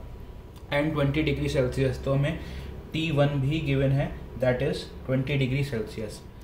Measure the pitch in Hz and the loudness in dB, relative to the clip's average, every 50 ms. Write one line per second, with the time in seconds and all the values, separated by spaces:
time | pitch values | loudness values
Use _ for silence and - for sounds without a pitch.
0 | - - - - - - - - - - - - - - 143 143 151 156 143 147 | -12 -12 -12 -12 -12 -14 -14 -14 -14 -16 -16 -14 -6 -2 0 2 2 2 2 2
1 | 139 139 143 156 147 143 139 139 147 139 - 143 127 123 - 135 135 127 120 - | 2 2 4 2 2 2 2 0 0 0 2 2 2 2 2 2 2 2 2 0
2 | - 139 135 139 143 156 165 - - - - - - - - - - - - 160 | 0 0 2 2 2 0 -2 -4 -6 -8 -8 -8 -8 -10 -10 -12 -10 -6 -4 -2
3 | 160 165 139 143 143 143 147 139 131 139 156 160 143 139 135 135 135 135 135 139 | 0 2 4 4 4 4 4 2 2 2 2 0 2 2 2 4 4 4 4 2
4 | 160 180 - - - - - - 127 127 123 - 139 156 175 - - - - - | 2 0 -4 -8 -10 -8 -2 0 2 2 4 2 2 0 0 -2 -6 -10 -12 -8
5 | - - 131 131 131 147 147 139 135 120 131 143 135 - - 110 107 - - 110 | -2 0 0 0 2 2 2 2 2 2 2 0 0 0 -2 -4 -4 -4 -6 -8
6 | 107 104 - - - - - - | -8 -8 -8 -12 -16 -16 -16 -16